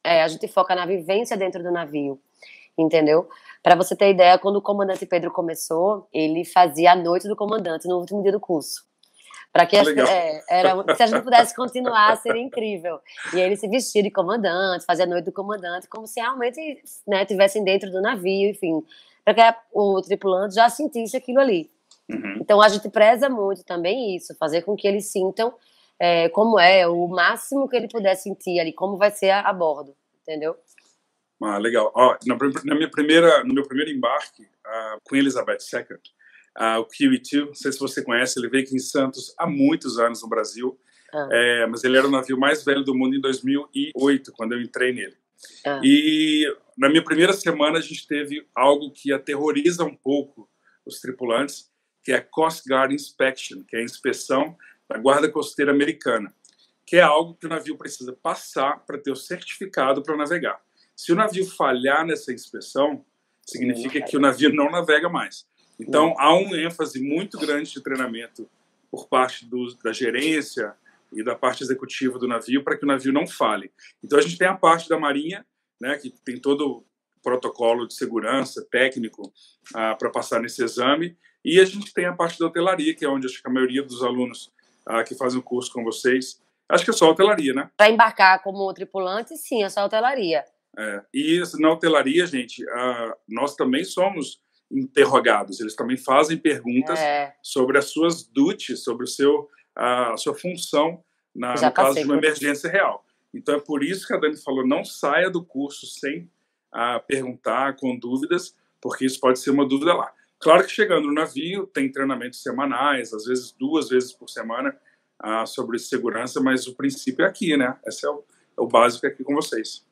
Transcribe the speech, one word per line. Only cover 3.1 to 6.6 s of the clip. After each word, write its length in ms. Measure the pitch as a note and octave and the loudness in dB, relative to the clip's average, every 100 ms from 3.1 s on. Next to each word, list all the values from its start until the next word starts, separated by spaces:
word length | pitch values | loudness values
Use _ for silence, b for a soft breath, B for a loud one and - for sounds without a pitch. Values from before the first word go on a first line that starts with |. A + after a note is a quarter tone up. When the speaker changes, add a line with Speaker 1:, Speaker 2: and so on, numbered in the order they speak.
| D#3+ E3+ B B B | 4 2 B B B
Speaker 1:
Pra 140 | F3 F3 | 6 6
você 200 | F3+ F3+ | 4 4
ter 140 | G3+ | 6
ideia, 280 | F#3 F3+ F#3 | 8 8 8
quando 160 | G3 G3+ | 4 -2
o 60 | |
comandante 440 | G3+ G3+ G3 F#3+ F#3+ | 0 -2 -2 -4 -2
Pedro 240 | F3 E3+ | -2 -2
começou, 800 | - E3+ D#3+ - D#3+ F#3+ G#3 - | -4 -4 -6 -4 0 0 0 -4
ele 320 | - D#3 E3 F3 | -2 0 -2 0
fazia 480 | F#3 | 4